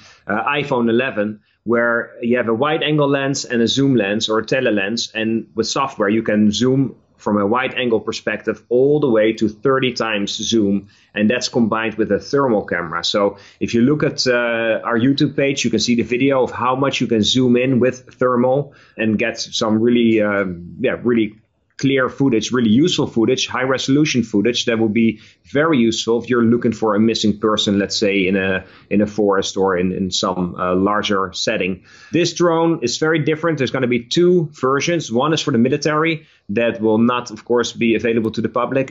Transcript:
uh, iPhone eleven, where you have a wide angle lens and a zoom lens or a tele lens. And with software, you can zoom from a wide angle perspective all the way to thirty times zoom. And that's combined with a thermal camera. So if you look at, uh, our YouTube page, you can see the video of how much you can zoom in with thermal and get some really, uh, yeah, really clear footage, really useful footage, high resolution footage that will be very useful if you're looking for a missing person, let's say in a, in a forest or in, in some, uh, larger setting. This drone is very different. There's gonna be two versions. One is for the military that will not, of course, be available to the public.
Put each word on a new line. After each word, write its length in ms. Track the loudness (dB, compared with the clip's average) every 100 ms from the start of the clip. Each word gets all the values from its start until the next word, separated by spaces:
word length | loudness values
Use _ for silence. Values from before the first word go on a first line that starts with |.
| -18 -18 -6
uh, 160 | -4 -2
iPhone 440 | -4 -2 0 2
eleven, 520 | 2 0 -2 -6 -6 _ _ -2
where 480 | 0 2 0 -4 -6
you 160 | -2 0
have 100 | 0
a 60 |
wide 280 | 0 0 -2
angle 280 | 0 0 2
lens 340 | 0 -2 -4
and 180 | -4 0
a 60 | 2
zoom 300 | 2 2 2
lens 320 | 2 -2 -2
or 100 | -2
a 60 | 0
tele 260 | 0 0
lens. 400 | 0 -2 -4 -6
And 320 | -4 -2 -2 -4
with 140 | -6 -4
software, 400 | -2 -4 -2 0
you 160 | 0
can 260 | 0 2 2
zoom 460 | 2 2 2 0 -4 _ _
from 180 | -2 0
a 120 | 0
wide 260 | 0 -2
angle 260 | -2 -2 -2
perspective 640 | -2 -6 -6 -6 -4 -6 -2
all 300 | 2 4 2
the 100 | 2
way 240 | 4 2
to 160 | 2 -2
thirty 420 | -2 0 2 0
times 400 | -2 -4 -2 -4 -6
zoom. 520 | -2 0 2 0 -4 _ _ 0
And 120 | 0
that's 220 | 0 -2
combined 460 | 0 0 0 -2 -2
with 160 | 0
a 80 | -2
thermal 440 | 0 0 2 0
camera. 400 | -2 -6 -4 -6
So 340 | -4 0 0 -2 -18 -8
if 140 | -2
you 80 | 2
look 220 | 2 2
at, 240 | -2 -2 0
uh, 540 | 0 0 0 0 -2
our 160 | 0 0
YouTube 360 | 2 2 0 0
page, 300 | -2 0 -2
you 60 |
can 80 | -2
see 160 | 0 0
the 80 |
video 400 | 0 0 2 2
of 80 | 0
how 240 | -2 -2 0
much 260 | 0 -2
you 60 | 0
can 160 | 0
zoom 340 | 2 2 2 2
in 220 | 2 2
with 260 | 2 -2 -12 -2
thermal 560 | 0 2 2 0 -2 -12 -16 -4
and 200 | -2 0
get 220 | -2 -4
some 420 | -8 -4 0 2
really, 400 | 2 4 4 2
uh, 240 | 2 0 -2 -6 -12 -6
yeah, 180 | -4 -2
really 320 | 0 0 0 -6 _ _ _ -4
clear 280 | 0 0 0
footage, 440 | 0 0 0 0
really 180 | 0 2
useful 380 | 4 2 0 -2
footage, 400 | 0 0 0 -2
high 160 | -4
resolution 600 | -2 -2 0 2 2 0
footage 420 | -2 0 0 0 -2
that 120 | 0
will 120 | 0
be 300 | 2 0 0 -10 _ _
very 320 | 0 2 2
useful 420 | 2 0 0 -2
if 80 | 0
you're 140 | 2
looking 280 | 4 2 0
for 240 | 0 0 2
a 40 |
missing 380 | 2 2 0 0
person, 400 | 0 0 0 0
let's 180 | 0 0
say 300 | 0 2 2
in 80 | 0
a, 280 | 0 -2 -6 -18 -4
in 120 | -2
a 60 | 0
forest 500 | 0 2 2 0 0
or 200 | 0 0
in, 140 | -2
in 200 | -2 -4
some, 440 | -2 -2 -2 -4 -4
uh, 160 | -2 0
larger 560 | 0 0 0 -2 -2
setting. 500 | -6 -4 -2 -4 -6 -12 -20 -4
This 220 | -2 -2
drone 460 | 0 0 2 0 0
is 140 | -4 -2
very 220 | 0 0
different. 380 | 0 -2 -2 -2
There's 140 | -2
gonna 160 | -2 0
be 160 | -2
two 460 | -2 2 4 4 0
versions. 580 | -4 -2 0 0 -4 -2
One 220 | -2 0
is 80 | 0
for 100 | 0
the 80 | 2
military 680 | 2 0 0 0 0 -2 -10 _ -6
that 300 | -2 0 0
will 160 | 0 2
not, 320 | 2 0 -4
of 140 | -12
course, 300 | -2 0 0
be 200 | -2 0
available 380 | 0 0 0 -2
to 100 | -2
the 80 | -4
public. 400 | -2 -2 -2 -4